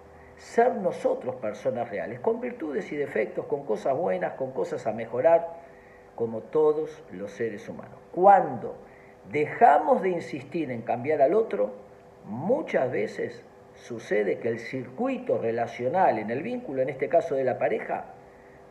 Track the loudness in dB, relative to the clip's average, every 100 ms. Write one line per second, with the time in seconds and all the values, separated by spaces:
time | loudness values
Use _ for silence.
0 | -20 -20 -20 -20 0 4 4 2 -2 0
1 | -2 -2 -4 -6 -6 -4 -2 -2 -4 -6
2 | -6 -2 -2 -2 -4 -8 -6 -4 -4 -6
3 | -4 -2 -4 -6 -4 -4 -2 -2 0 0
4 | 0 -2 -4 -4 -6 -4 -4 -4 -4 -4
5 | -4 2 6 6 4 -8 -18 -20 -20 -20
6 | -18 -6 -4 -4 -2 4 4 4 -2 -10
7 | -16 -12 -10 -4 -4 -4 -10 -12 -14 -18
8 | -8 6 8 8 6 -4 -8 -12 -18 -20
9 | -20 -20 -6 -2 -2 6 8 8 6 2
10 | 2 -2 -4 -10 -6 -6 -4 -4 -4 -2
11 | 0 4 4 4 2 -2 -2 -4 -18 -20
12 | -20 -20 -12 -6 0 0 0 0 0 -2
13 | -4 -4 -8 -10 -20 -20 -20 -20 -14 -12
14 | -2 0 2 0 -2 -4 -6 -8 -8 -4
15 | -4 -2 -2 0 0 -2 -4 -4 -2 4
16 | 4 2 -2 -4 -4 -8 -4 -2 -2 -2
17 | 2 2 2 0 0 0 0 -2 -4 -6
18 | -8 -16 -20 -20 -20 -20 -16